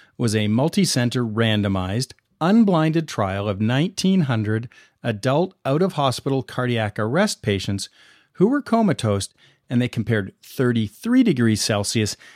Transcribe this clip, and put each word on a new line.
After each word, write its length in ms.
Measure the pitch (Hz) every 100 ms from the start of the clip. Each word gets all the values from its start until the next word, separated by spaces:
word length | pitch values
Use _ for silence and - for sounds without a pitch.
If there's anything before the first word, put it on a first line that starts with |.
| _ -
was 180 | 123
a 140 | 107 104
multi-center 760 | 110 156 208 185 131 120 123
randomized, 920 | 117 104 113 107 101 95 92 107 131 - _ -
unblinded 680 | 160 220 208 170 160 160 160
trial 400 | - 98 98 104
of 140 | 98
nineteen 600 | 110 127 180 - 185 190
hundred 480 | 139 113 107 110 117 - - _
adult 520 | 123 104 127 143 185 - 135
out-of-hospital 760 | 147 185 185 139 - 143 135
cardiac 540 | - - 123 117 104 -
arrest 440 | 110 147 208 -
patients 480 | - 98 - 98 - _ - _ _
who 160 | - 190
were 140 | 285
comatose, 680 | - 226 214 135 110 101 - _ _ _ -
and 140 | 120
they 60 | 123
compared 440 | - 107 110 95 -
thirty-three 800 | - - 127 117 107 - 226 254
degrees 380 | 233 143 117 104
Celsius 560 | - 104 101 113 104 - -